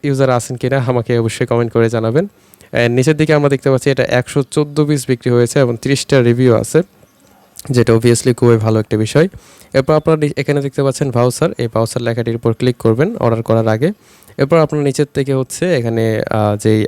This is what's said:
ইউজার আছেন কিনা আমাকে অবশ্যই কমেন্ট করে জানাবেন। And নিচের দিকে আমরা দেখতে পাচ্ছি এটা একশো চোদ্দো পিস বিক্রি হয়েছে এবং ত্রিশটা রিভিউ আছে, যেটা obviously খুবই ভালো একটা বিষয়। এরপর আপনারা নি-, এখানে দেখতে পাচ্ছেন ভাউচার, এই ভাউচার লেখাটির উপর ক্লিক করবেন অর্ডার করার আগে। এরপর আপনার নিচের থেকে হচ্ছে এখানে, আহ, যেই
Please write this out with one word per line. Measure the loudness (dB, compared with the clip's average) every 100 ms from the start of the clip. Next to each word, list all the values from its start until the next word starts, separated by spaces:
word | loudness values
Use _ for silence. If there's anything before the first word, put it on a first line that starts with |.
ইউজার | -4 0 0
আছেন | 0 -4 -6
কিনা | -2 -2 0
আমাকে | -2 0 0
অবশ্যই | -2 -2 -2
কমেন্ট | -2 0
করে | 0 0
জানাবেন। | 0 -2 -2 -2 -6 _ _ -8
And | -2 0
নিচের | 2 2 2
দিকে | 2
আমরা | 2 2
দেখতে | 0 0
পাচ্ছি | 0 0
এটা | -2
একশো | 0 -2 -2 -2 -2
চোদ্দো | -2 -2 -2 0
পিস | 0 -2
বিক্রি | -2 0
হয়েছে | 2 2 2
এবং | 0 0
ত্রিশটা | -2 -2 2 2
রিভিউ | 4 4 4 2
আছে, | 2 -2 -2 _ _ _ _ _ _ -14 -2
যেটা | 2 4
obviously | 4 4 2 0
খুবই | 2 4 4
ভালো | 2 0
একটা | 0 -2
বিষয়। | 0 2 0 -2 -20 -20 -6
এরপর | -2 2
আপনারা | 2 2 0
নি-, | 0 -2
এখানে | -2 -2
দেখতে | -2 -2
পাচ্ছেন | -2 -2 -2
ভাউচার, | 2 0 2 -2 -2
এই | -4
ভাউচার | -2 -2 -4
লেখাটির | -4 -4 -4 -2
উপর | -2
ক্লিক | 0 -2 0
করবেন | 0 2 0 0
অর্ডার | -2 0
করার | 0 0 0
আগে। | 0 -2 -4 _ -20 _ -6
এরপর | 0 2
আপনার | 2 0
নিচের | -2 -2 -2
থেকে | -4 -2
হচ্ছে | -2 -4 -4 -2 0
এখানে, | 0 0 0 -2
আহ, | -2 0 0 0
যেই | 0 0